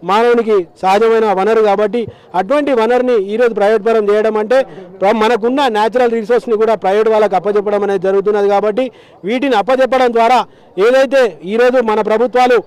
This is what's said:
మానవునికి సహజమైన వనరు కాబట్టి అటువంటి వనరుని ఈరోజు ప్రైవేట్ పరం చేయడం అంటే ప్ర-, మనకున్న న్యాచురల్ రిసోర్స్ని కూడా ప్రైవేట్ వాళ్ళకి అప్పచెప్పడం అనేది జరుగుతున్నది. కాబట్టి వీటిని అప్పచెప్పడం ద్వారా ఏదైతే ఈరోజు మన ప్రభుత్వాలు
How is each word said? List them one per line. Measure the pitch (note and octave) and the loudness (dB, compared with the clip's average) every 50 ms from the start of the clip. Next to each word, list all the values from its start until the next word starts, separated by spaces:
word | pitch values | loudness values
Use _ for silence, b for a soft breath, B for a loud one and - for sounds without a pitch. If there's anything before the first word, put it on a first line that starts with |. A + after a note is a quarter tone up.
| F#3 | -4
మానవునికి | E3+ F#3+ G#3+ A#3 A#3+ A#3+ A#3 A#3 A3 A3 G3 F3 - - _ | -2 0 2 2 2 2 0 0 0 0 -2 -2 -4 -12 _
సహజమైన | - F#3 F#3+ G#3 A3+ A3+ A3+ A3+ A3 | -2 0 0 2 2 2 2 0 0
వనరు | G#3+ G3 F#3 F#3+ G#3 A3+ A3+ | 0 0 0 0 0 0 2
కాబట్టి | A3 G#3 G3 G3 G#3+ G#3 G3 A#3+ A3+ - B B B B - | 2 2 0 0 -2 -2 -2 -4 -6 -6 B B B B -6
అటువంటి | F3 F#3+ F#3+ C4+ D4 D4 C#4+ C#4 | -6 -4 -2 -2 -2 0 0 0
వనరుని | A#3 A3 A3 B3 B3 B3+ B3+ B3 A3+ | 0 0 0 0 0 0 0 0 0
ఈరోజు | F#3+ G3 G#3 A3 B3 A#3 A3 | -2 -2 -2 0 0 0 0
ప్రైవేట్ | G3 G3+ G3+ A3 A3+ F#3+ | 0 0 2 0 0 0
పరం | A3+ A3+ A3+ G#3+ G3+ | 0 0 0 2 2
చేయడం | G#3 G#3+ G#3+ A3 A3 G#3+ | 0 0 0 0 -2 -2
అంటే | G#3+ G#3+ B3 C4+ C4 B B B F#3+ F3+ B - | -2 0 0 0 0 B B B -20 -20 B -2
ప్ర-, | - G3 A3+ | 0 0 0
మనకున్న | A3+ G#3+ A3 B3 A#3 G3 A#3+ B3+ C#4 C#4+ C4 | 2 2 0 0 0 0 -2 -2 0 0 0
న్యాచురల్ | A3 G#3 G#3 A3+ G3 B3+ B3+ A#3+ | 0 0 -2 0 0 0 0 0
రిసోర్స్ని | A#3 A#3 A3 F#3+ A#3+ A#3+ A3+ - A3+ G#3 | 0 -2 -2 0 -2 -2 0 -2 -2 0
కూడా | A3 A3 A3+ | 0 0 0
ప్రైవేట్ | G3 - F#3 F#3+ G#3 A3 A3+ | 0 0 -2 0 0 0 2
వాళ్ళకి | A3 G#3+ G#3+ G3+ G3 | 2 2 0 0 0
అప్పచెప్పడం | F#3 E3 G3+ G#3 G#3 G3+ G#3 G#3 G3+ G#3 | -2 -2 0 -2 -2 -2 -2 -2 -2 -2
అనేది | G3+ G3 G3 E3+ F#3+ | -2 -2 -2 -2 0
జరుగుతున్నది. | F#3+ G3 F#3+ G3+ G#3 G#3+ G3+ G3+ | -2 0 0 0 -2 0 0 0
కాబట్టి | G3+ G3+ G3 G#3+ G#3 G3+ C4 B3+ B B B B B B - | 0 0 0 -2 -2 -2 -4 -6 B B B B B B -8
వీటిని | F3+ A#3 B3+ A#3 C#4 B3 | -6 -4 -4 -2 0 0
అప్పచెప్పడం | G#3 G3+ - C4 B3+ C4 B3 B3+ C4 B3+ B3 A3+ | -2 0 0 0 0 0 0 0 0 0 0 2
ద్వారా | A3+ A3+ A3+ B3 A#3+ G3+ B B B B B B - F#3+ A#3 | 2 2 2 2 2 0 B B B B B B 0 0 2
ఏదైతే | B3+ C4 C4+ C4 C4+ C4+ B3+ A3 E3 D3 D3+ | 4 2 2 2 2 2 0 0 -2 -8 -10
ఈరోజు | F3+ G3+ A3+ A#3+ B3 B3 C4 | -6 -2 0 0 2 2 0
మన | B3 A3+ G#3+ A3 | 0 0 -2 -2
ప్రభుత్వాలు | G#3+ G#3 A3 A3 A#3+ B3+ G#3 B3 B3 B3+ B3 A3+ - | 0 0 0 0 0 0 0 0 2 2 2 0 0